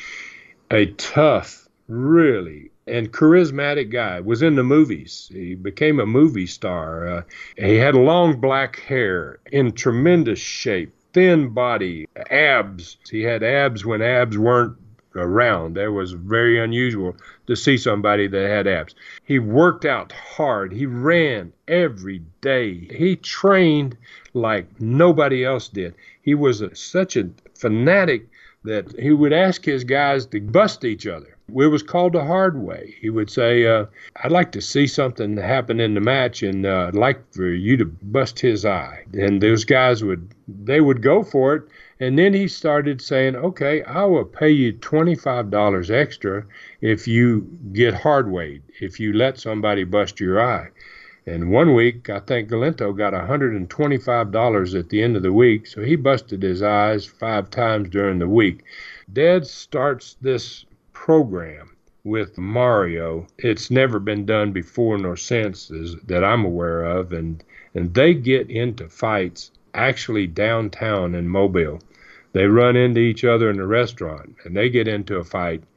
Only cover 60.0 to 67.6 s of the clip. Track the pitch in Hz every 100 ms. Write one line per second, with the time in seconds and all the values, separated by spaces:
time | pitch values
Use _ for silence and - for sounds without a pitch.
60 | - - 131 123 - - _ _ _ -
61 | - 160 131 90 80 76 76 _ _ _
62 | 104 110 98 - 92 113 123 110 90 82
63 | 82 82 85 _ 120 107 - 127 131 107
64 | 98 104 101 107 104 98 85 - 117 104
65 | 92 85 - 120 107 90 - 80 82 82
66 | - 90 98 117 98 87 85 82 85 90
67 | 90 85 82 80 - -